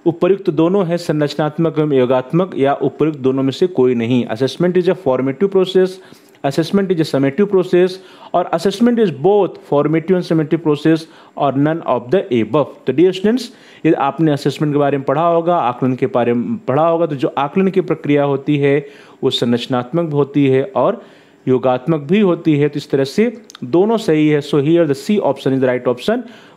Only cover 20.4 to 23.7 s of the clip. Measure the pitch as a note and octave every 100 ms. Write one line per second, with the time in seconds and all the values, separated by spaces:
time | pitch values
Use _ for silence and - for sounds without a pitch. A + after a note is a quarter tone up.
20.4 | C#3 C3 C3+ B2 D3+ A3+ - - _ _
21.4 | C3+ B2+ B2+ B2+ - D#3 C#3+ G3+ G3 E3
22.4 | E3 D3 D3 D3 - C#3 C3+ - A#3+ A#3
23.4 | - - B2+